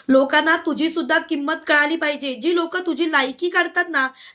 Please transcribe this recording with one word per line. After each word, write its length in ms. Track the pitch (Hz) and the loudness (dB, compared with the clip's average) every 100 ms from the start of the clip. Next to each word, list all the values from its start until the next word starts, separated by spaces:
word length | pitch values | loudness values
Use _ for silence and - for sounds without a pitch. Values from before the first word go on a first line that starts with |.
| - | 2
लोकांना 500 | 262 269 302 311 339 | 4 4 2 2 2
तुझी 320 | 339 226 311 | 0 -2 -2
सुद्धा 280 | 330 247 320 | -2 0 0
किंमत 360 | 320 302 285 320 - | 0 -4 -4 -4 0
कळाली 280 | 294 294 330 | 2 2 0
पाहिजे. 380 | 302 294 277 | -2 -4 -6
जी 220 | 240 302 349 | -4 0 0
लोक 220 | 349 359 | 0 -4
तुझी 340 | 359 277 330 | -4 -2 0
लायकी 380 | 294 269 269 349 | 0 0 -2 -2
काढतात 360 | 359 339 349 349 | 0 0 -2 -2
ना, 180 | 294 262 - - | -2 -2 -4 -20